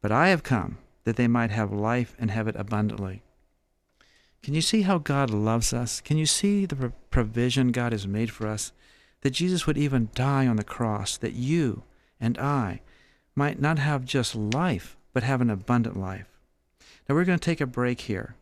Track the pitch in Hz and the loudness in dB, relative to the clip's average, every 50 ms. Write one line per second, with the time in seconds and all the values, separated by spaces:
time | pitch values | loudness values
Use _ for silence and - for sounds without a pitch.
0 | - 104 107 127 165 190 190 156 - - 131 110 - - - - - _ _ _ | 0 2 2 4 4 4 4 2 2 0 0 0 0 -4 -8 -12 -18 _ _ _
1 | _ 117 113 - 120 117 117 120 117 107 101 113 107 101 101 101 104 110 120 123 | _ -2 0 2 2 4 4 2 2 0 0 -2 -2 -2 -2 -2 0 0 0 0
2 | 120 - - - 120 110 101 113 107 110 107 - 101 101 110 104 107 104 107 101 | -2 -4 -6 -4 -4 -2 -2 -2 -2 -2 -4 -4 -6 -4 -2 0 0 0 -2 -4
3 | 98 95 95 101 _ _ _ _ _ _ _ _ _ _ _ _ _ _ _ _ | -6 -8 -8 -12 _ _ _ _ _ _ _ _ _ _ _ _ _ _ _ _
4 | _ _ _ _ _ _ _ _ - - 143 160 160 - - 220 196 185 196 170 | _ _ _ _ _ _ _ _ -6 -2 0 0 2 2 2 4 4 4 2 2
5 | 143 - 139 139 139 123 107 104 107 110 113 117 113 - 120 120 123 117 - - | 2 0 2 2 2 2 2 2 2 2 2 2 2 0 -2 -2 -4 -4 -6 -8
6 | - - 151 156 156 147 - - - 202 202 202 196 180 147 135 131 120 - - | -2 0 0 2 2 2 0 2 2 2 2 2 0 0 -2 -4 -4 -6 -6 -10
7 | - _ - 135 117 110 113 120 120 123 123 135 131 123 113 123 120 117 117 104 | -14 _ 2 2 2 2 0 0 2 2 4 4 2 4 2 2 0 0 -2 -2
8 | 101 98 98 107 113 117 - - 110 107 107 107 - - _ _ _ - - _ | -2 -2 -2 -2 -2 -2 -4 -6 -6 -6 -4 -6 -6 -10 _ _ _ -20 -20 _
9 | _ _ _ _ - 139 127 - 170 185 185 170 - 160 147 139 147 143 135 127 | _ _ _ _ -2 -2 0 0 0 0 0 0 0 -2 0 0 0 0 2 0
10 | 113 104 - - 127 139 139 135 135 127 113 107 104 - - - 120 110 104 104 | 0 -2 -2 -2 0 0 2 2 2 2 2 0 -2 -4 -4 -2 -2 -2 -2 -2
11 | 98 - - - - 110 - 120 123 135 160 170 156 120 101 110 - _ _ _ | -4 -6 -6 -4 -6 -6 -4 -4 -2 0 0 2 0 0 -2 -4 -10 _ _ _
12 | _ _ _ _ - 113 123 - 131 143 147 139 113 95 98 - - - - _ | _ _ _ _ -2 -2 0 0 0 0 0 0 0 -2 -6 -8 -12 -20 -20 _
13 | _ _ _ _ _ _ _ - 143 147 - - 139 151 165 147 139 151 147 135 | _ _ _ _ _ _ _ 0 0 0 0 0 0 0 2 2 0 0 0 -2
14 | 127 127 - 135 120 - - 117 107 104 110 143 175 185 135 85 - - - - | -4 -2 -2 -2 0 0 -2 -4 -2 0 0 0 2 0 0 -2 -6 -10 -20 -20
15 | _ _ _ 127 113 127 139 123 123 117 107 95 98 - 123 120 113 113 - 98 | _ _ _ -2 0 0 2 2 2 2 2 -2 -2 0 2 2 2 0 -2 -6
16 | 95 92 95 92 92 _ _ _ _ _ _ _ _ _ _ _ - - - _ | -6 -6 -8 -10 -14 _ _ _ _ _ _ _ _ _ _ _ -20 -20 -20 _
17 | _ - 139 160 180 180 180 170 - 175 165 - 147 127 123 - 123 123 123 - | _ 0 2 2 4 4 2 2 2 0 0 0 -2 -4 -2 -2 0 0 0 -2
18 | - - 104 92 - - - - | -4 -4 -4 -4 -4 -8 -14 -20